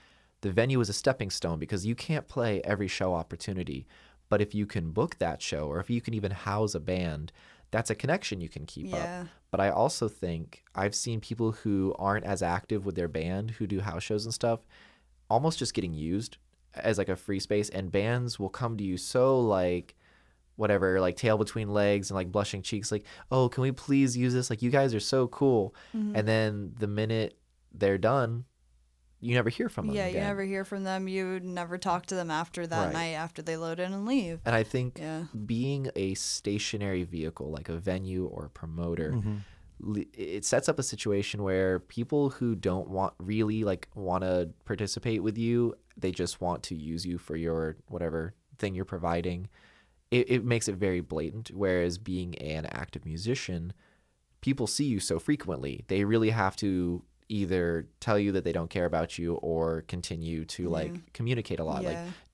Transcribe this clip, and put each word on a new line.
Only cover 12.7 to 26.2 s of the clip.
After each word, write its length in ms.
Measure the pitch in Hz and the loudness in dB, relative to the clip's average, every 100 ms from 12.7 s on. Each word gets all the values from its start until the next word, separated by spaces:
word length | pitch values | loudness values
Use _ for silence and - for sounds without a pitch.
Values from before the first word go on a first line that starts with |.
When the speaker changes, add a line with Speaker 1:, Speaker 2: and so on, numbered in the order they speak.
| 107 95 | -2 0
Speaker 1:
with 80 | |
their 140 | 87 85 | -2 -2
band, 440 | 80 82 95 110 | -2 -2 -2 -4
who 140 | 110 101 | -4 -2
do 140 | 98 | -2
house 220 | 104 82 | -2 -4
shows 220 | - 107 | -2 -2
and 80 | 113 | -2
stuff, 280 | 110 120 113 - - - _ _ _ - | 0 0 0 -4 -20 -20 _ _ _ 0
almost 300 | 113 160 160 | 2 2 0
just 160 | 120 | -2
getting 180 | 117 92 | -2 -2
used 460 | 78 80 98 117 - _ _ _ | -2 -2 -2 -4 -12 _ _ _
as, 220 | - 110 101 | -2 0 2
like, 100 | 95 | 0
a 60 | 92 | -2
free 240 | - 98 | -2 -4
space. 280 | - 104 104 | 2 0 2
And 240 | 95 92 | -4 0
bands 460 | 98 107 120 123 - | 2 2 0 -2 -4
will 100 | 98 | -4
come 280 | - 120 110 | -2 -4 -2
to 60 | |
you 120 | 98 90 | -2 -2
so, 420 | - 127 131 131 | 0 4 6 6
like, 540 | 117 95 90 90 - _ _ _ _ _ _ - | 6 4 4 2 -4 _ _ _ _ _ _ 0
whatever, 440 | 107 101 95 95 | 4 4 6 6
like, 160 | 92 87 | 4 4
tail 220 | 117 107 | 4 4
between 300 | 107 113 104 | 2 -2 0
legs 380 | 104 101 101 92 | 4 4 4 2
and, 40 | |
like, 180 | 98 90 | -2 0
blushing 300 | 104 98 98 | 0 0 -4
cheeks, 280 | - 107 104 | -4 -4 -2
like, 120 | 107 - - - | -4 -6 -18 0
"Oh, 180 | 131 123 | 4 4
can 140 | 131 | 4
we 100 | 131 | 0
please 440 | 135 - 139 135 123 | 0 2 4 6 4
use 160 | 123 | 2
this? 160 | 127 123 | 2 0
Like, 120 | 107 | 0
you 80 | 120 | 4
guys 240 | 139 135 | 4 4
are 60 | 110 | 2
so 280 | - 135 123 | 2 2 2
cool." 460 | - 139 120 95 - - 226 | 4 6 6 4 -4 -8 -4
Speaker 2:
Mm-hmm. 200 | 208 | 0
Speaker 1:
And 120 | 113 | 2